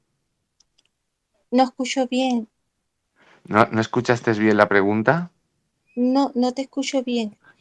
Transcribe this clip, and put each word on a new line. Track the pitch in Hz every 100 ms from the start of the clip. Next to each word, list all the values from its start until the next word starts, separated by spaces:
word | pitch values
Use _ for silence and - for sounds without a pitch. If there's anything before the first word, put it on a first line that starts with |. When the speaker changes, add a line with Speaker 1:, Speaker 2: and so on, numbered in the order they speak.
| _ _ _ _ _ _ _ _ _ _ _ _ _ _ _
Speaker 1:
No | 247
escucho | 254 - 247 269 247
bien. | 254 262 240 214 _ _ _ _ _ _ _ _ _ -
Speaker 2:
¿No, | 104 -
no | 110
escuchaste | 110 - 117 120 120
bien | 107 107 104
la | 104
pregunta? | 101 98 107 113 165 175 _ _ _ _ _ _ 240
Speaker 1:
No, | 247 269 269 247
no | 247
te | 254
escucho | 269 285 269 269
bien. | 247 240 214 - _ _